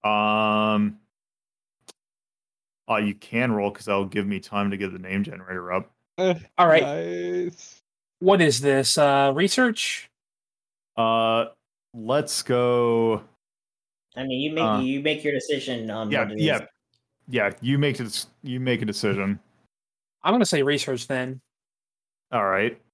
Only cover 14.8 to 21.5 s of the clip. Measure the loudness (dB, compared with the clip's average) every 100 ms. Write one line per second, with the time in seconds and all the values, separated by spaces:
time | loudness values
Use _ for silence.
14.8 | -2 -2 -2 -2 -4 -4 -4 -6 -4 -8
15.8 | -6 -6 -2 -2 -2 -2 0 0 -4 _
16.8 | _ _ _ _ -4 0 0 -2 -2 2
17.8 | 0 -2 -6 -8 -10 _ -10 -4 -2 -2
18.8 | -2 -2 -2 0 -2 -4 _ _ _ _
19.8 | _ _ _ _ 0 2 2 2 2 0
20.8 | -2 -6 -4 -6 -6 -10 _